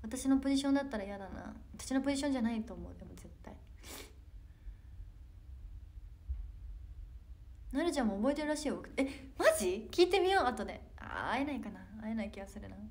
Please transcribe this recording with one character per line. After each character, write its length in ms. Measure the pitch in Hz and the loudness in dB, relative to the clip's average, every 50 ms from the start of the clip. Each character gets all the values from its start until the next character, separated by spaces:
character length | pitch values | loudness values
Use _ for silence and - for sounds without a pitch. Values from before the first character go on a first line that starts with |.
| - | -6
私 220 | 220 262 254 - | -4 -4 0 6
の 120 | 269 269 269 | 6 6 8
ポ 120 | - 277 | 8 6
ジ 80 | 277 269 | 4 4
シ 100 | 277 277 | 6 6
ョ 20 | |
ン 60 | 277 | 6
だ 60 | 277 | 6
っ 80 | 277 277 | 6 4
た 100 | 262 214 | -2 -2
ら 60 | 196 | -2
嫌 120 | 196 202 196 | -2 -6 -6
だ 100 | 196 185 | -6 -8
な。 260 | 180 - 175 - 214 - - - - | -8 -8 -8 -10 -10 -12 -14 -14 -12
私 200 | - - - 262 | -12 -4 2 2
の 80 | 269 | 4
ポ 100 | 254 277 | 4 4
ジ 60 | 285 269 | 2 4
シ 80 | 277 | 4
ョ 40 | 294 | 2
ン 40 | 269 | 2
じ 40 | 262 | 4
ゃ 40 | |
な 120 | 226 226 233 | 2 2 2
い 80 | 220 | 0
と 120 | 220 - 190 | -2 -4 -6
思 140 | 175 175 175 | -8 -8 -10
う、 40 | 175 - | -10 -12
で 60 | 190 | -12
も 60 | 175 92 | -14 -14
絶 120 | - - 85 - - | -14 -14 -16 -16 -14
対。 140 | - - - - - - - - - - - - - - - - - - - - - - - - - - - - - - - - - - - - - - - - - - - - - - - - - - - - - - - - - - - - - - - - - - - - - - - - - - - - - - - - - - - - - - | -14 -14 -14 -16 -16 -18 -18 -16 -14 -12 -12 -12 -12 -14 -16 -18 -18 -16 -16 -16 -16 -16 -18 -14 -12 -12 -12 -12 -14 -16 -12 -12 -12 -12 -12 -16 -16 -16 -16 -18 -14 -14 -14 -12 -12 -12 -12 -12 -12 -12 -12 -12 -12 -12 -14 -14 -6 -6 -4 -4 -4 -8 -10 -10 -10 -10 -10 -10 -12 -12 -12 -12 -12 -12 -12 -16 -14 -16 -16 -16 -16 -16 -16 -14 -10 -4
な 120 | - 262 330 | 0 2 2
る 80 | 349 | 4
ち 80 | 285 285 | 4 4
ゃ 40 | 254 | 4
ん 40 | 214 | 4
も 100 | 190 196 | 4 4
覚 140 | 214 262 | 4 4
え 40 | 294 | 4
て 60 | 294 302 | 4 2
る 60 | 294 | 0
ら 60 | 302 | 0
し 100 | 294 - | 0 0
い 20 | 285 | 0
よ。 160 | 202 175 - - - - | 0 -2 -4 -8 0 0
え、 340 | 269 269 - - - - - | 0 0 0 -6 -12 -14 -4
マ 100 | - 349 587 640 640 | 6 6 6 8 8
ジ？ 300 | - 359 180 214 226 - | 4 2 2 0 -2 -4
聞 140 | - - 349 | 6 6 6
い 60 | 359 | 8
て 100 | 370 403 | 8 6
み 100 | 349 370 | 6 6
よ 120 | 392 392 | 6 6
う、 20 | - | 6
後 200 | 247 240 - 202 | 4 2 0 -2
で。 160 | - - - - - - - | -4 -4 -8 -10 -14 -14 -14
あ 320 | - - - 87 104 143 208 | -10 -8 -4 -2 0 0 2
ー、 40 | 247 | 2
会 40 | |
え 40 | 285 | 2
な 80 | 294 285 | 0 0
い 80 | 247 | -2
か 80 | 214 208 | -4 -6
な。 80 | 190 185 185 - 202 214 220 | -8 -10 -12 -12 -12 -8 -4
会 80 | 214 | -2
え 20 | 226 | -2
な 100 | 226 208 | -2 -2
い 40 | 202 | -4
気 100 | 220 - | -6 -8
が 80 | 196 196 | -10 -10
す 120 | - 208 | -10 -10
る 100 | 196 196 | -10 -10
な。 60 | 190 196 208 220 | -10 -10 -12 -12